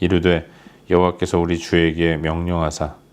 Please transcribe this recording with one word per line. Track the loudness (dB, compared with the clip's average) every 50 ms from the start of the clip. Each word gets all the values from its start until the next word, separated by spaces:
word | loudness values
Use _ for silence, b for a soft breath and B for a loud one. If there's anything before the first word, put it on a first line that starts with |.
이르되, | -2 0 0 2 2 2 2 2 0 B B B B B B B B 0
"여호와께서 | 2 2 2 2 0 -2 -4 -2 0 0
우리 | 0 0 -2
주에게 | -4 -2 0 0 2 2 2 0 0 0 0 0 -2
명령하사 | -2 -4 -4 -4 -4 -4 -2 -2 -2 -4 -4 -6 -8 -8 -10 -14 _ _